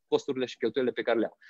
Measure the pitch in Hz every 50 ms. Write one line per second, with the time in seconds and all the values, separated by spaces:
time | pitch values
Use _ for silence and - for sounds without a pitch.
0 | _ - 147 143 - - 131 131 127 117 - - 123 113 - 135 127 120 117 123
1 | - 123 113 110 104 - - _ - -